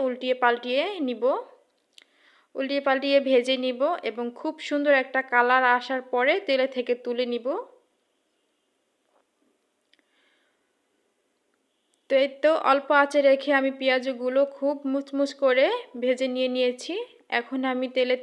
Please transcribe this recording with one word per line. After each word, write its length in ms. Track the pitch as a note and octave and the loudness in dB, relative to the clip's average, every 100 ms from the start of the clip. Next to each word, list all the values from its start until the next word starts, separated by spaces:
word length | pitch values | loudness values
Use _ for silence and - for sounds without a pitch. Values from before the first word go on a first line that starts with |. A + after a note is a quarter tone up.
উল্টিয়ে 320 | C4 B3 B3+ B3 | -2 -2 -4 -2
পাল্টিয়ে 400 | B3 A#3+ B3 C4 F4 G4 | 0 -2 -2 -2 -2 -4
নিব, 220 | B3+ A3 B3 F#4+ B4+ _ _ _ _ - _ _ _ _ _ | -6 -2 -2 -2 -6 _ _ _ _ -20 _ _ _ _ _
উল্টিয়ে 280 | - C4+ C#4 C#4 | -8 -4 -2 0
পাল্টিয়ে 320 | C4 C#4 C#4 | 0 2 2
ভেজে 360 | C4+ B3+ B3 C4 | 4 2 2 -2
নিব 240 | B3+ B3 C#4+ F4 | -2 -2 -2 -2
এবং 220 | A3+ A3 A#3+ A#3+ | -6 -6 -10 -8
খুব 140 | D#4 D#4 - | -10 -8 -4
সুন্দর 240 | D4 D4 | -2 2
একটা 260 | C4+ C4 C4 C4 | 2 2 -4 0
কালার 320 | B3 A#3+ B3+ B3+ B3 | 2 4 4 4 2
আসার 260 | B3 C4 B3+ | 0 -6 -2
পরে 220 | B3 C4 F#4+ G4 | 0 2 0 0
তেলে 180 | C4 C4 | 0 0
থেকে 240 | B3+ B3 A#3+ | -2 -4 -4
তুলে 200 | B3 A#3+ B3 | -4 -4 -4
নিব। 200 | A#3+ A#3+ F#4 C5+ _ _ _ _ _ _ _ _ _ _ _ _ _ _ _ _ _ _ _ _ _ _ _ _ _ _ _ _ _ _ _ _ _ _ _ _ _ _ _ _ _ _ _ - | -4 -4 -6 -8 _ _ _ _ _ _ _ _ _ _ _ _ _ _ _ _ _ _ _ _ _ _ _ _ _ _ _ _ _ _ _ _ _ _ _ _ _ _ _ _ _ _ _ 0
তো 20 | C4+ | 2
এই 120 | C4+ C#4 | 2 2
তো 100 | D4+ D#4+ | 2 2
অল্প 240 | - C#4 C#4 D4 | 2 2 4 2
আঁচে 180 | C#4+ D4 | 4 4
রেখে 280 | C#4 C4+ C#4+ C#4 | 4 4 2 0
আমি 100 | C4+ C4+ | 0 -2
পেঁয়াজগুলো 640 | C4 B3+ C4 A#3+ B3+ C4 C#4 - | 0 0 -2 -4 -2 0 0 0
খুব 180 | C#4 C#4+ C4+ | -4 -2 -4
মুচমুচ 440 | C#4 C#4 C#4 C#4 - | -4 -4 -2 -2 0
করে 240 | C4+ B3+ D#4+ A#4+ - A#3+ | 2 4 2 0 -6 -4
ভেজে 280 | B3 B3+ C4 | -2 0 0
নিয়ে 200 | B3+ B3+ | -2 -2
নিয়েছি। 460 | B3+ B3 B3 - F#4+ B4 _ - A#3 | 0 -2 -2 -8 -8 -8 _ -4 -4
এখন 200 | A#3+ C4 | -4 -4
আমি 220 | C4 B3+ B3+ | -2 -2 -2
তেলে 280 | B3+ B3+ B3+ | -2 0 -2